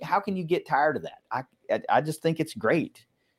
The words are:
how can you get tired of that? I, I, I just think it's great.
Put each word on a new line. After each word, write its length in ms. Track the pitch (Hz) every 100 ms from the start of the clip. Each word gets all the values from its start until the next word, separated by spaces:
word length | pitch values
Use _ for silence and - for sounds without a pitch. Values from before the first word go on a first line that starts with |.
how 160 | 156 185
can 160 | 202 190
you 80 |
get 240 | 160 180 -
tired 300 | 139 156 123
of 60 |
that? 160 | 80 - -
I, 120 | 123 139 _ -
I, 100 | 107 -
I 120 | 120
just 200 | 151 151
think 180 | 165 160
it's 140 | 156
great. 520 | 107 113 160 117 - _ _ _